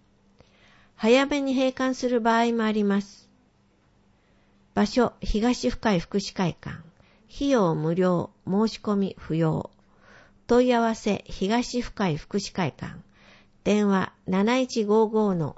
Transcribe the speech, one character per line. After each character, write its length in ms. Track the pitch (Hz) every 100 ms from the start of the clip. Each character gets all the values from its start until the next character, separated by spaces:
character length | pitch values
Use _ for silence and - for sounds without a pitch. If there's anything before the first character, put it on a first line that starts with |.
| _ _ _ _ _ _ _ _ _
早 320 | _ 220 254 277
め 140 | 285
に 120 | 277
閉 200 | 262 262
館 220 | 254 262
す 140 | 254 247
る 120 | 240
場 180 | 226 226
合 140 | 233
も 100 | 233
あ 80 | 220
り 140 | 214
ま 160 | 202 202
す。 280 | 202 - _ _ _ _ _ _ _ _ _ _ _ _ _ _ _
場 120 | - 208
所、 280 | - 233 -
東 480 | 190 214 233 247 247
深 260 | - 226
井 40 | 180
福 200 | - 202
祉 140 | 196
会 220 | - 175
館。 220 | - - - - _ _ _ _
費 160 | - 277
用 240 | 262 190
無 220 | 156 156 175
料、 340 | 180 175 120 - -
申 220 | 190 226
し 100 | -
込 140 | -
み 220 | 202 196 -
不 180 | - 160
要。 360 | 160 156 - - _ _ - - - _ _
問 180 | 240
い 80 | 254
合 80 | 240
わ 140 | 233
せ、 300 | 226 220 196 -
東 540 | - 190 233 247 247
深 300 | 233 - 196
井 60 | 151
福 220 | - 208
祉 140 | 202
会 180 | - 151
館。 320 | - - - - _ - - _ _
電 220 | - 208 208
話、 260 | 190 - - -
七 320 | 190 202 254
一 240 | 254 -
五 240 | 208 214 220
五 300 | 220 214 180
の 180 | 151